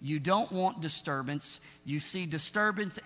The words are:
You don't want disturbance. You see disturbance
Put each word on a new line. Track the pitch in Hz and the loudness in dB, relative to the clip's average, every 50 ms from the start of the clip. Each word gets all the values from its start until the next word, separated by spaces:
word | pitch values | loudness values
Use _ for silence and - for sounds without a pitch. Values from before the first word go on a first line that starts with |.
You | - 139 156 151 | -4 -2 -2 0
don't | 139 180 190 208 226 - | 4 4 4 4 4 2
want | 190 185 185 185 185 - | 0 2 2 2 2 0
disturbance. | 160 156 - - - 165 143 135 131 127 147 147 - - - - - - - - - | -4 -4 -4 -4 -2 -2 -2 0 0 0 -2 -2 -2 -4 -8 -8 -10 -18 -20 -14 -6
You | - 143 151 | -4 -2 -2
see | - - - 190 180 | -2 -2 -4 -4 -2
disturbance | 160 151 156 - - - 214 214 214 202 208 208 185 - - - | -2 -2 -2 -2 0 2 4 4 4 4 2 0 -2 -4 -6 -4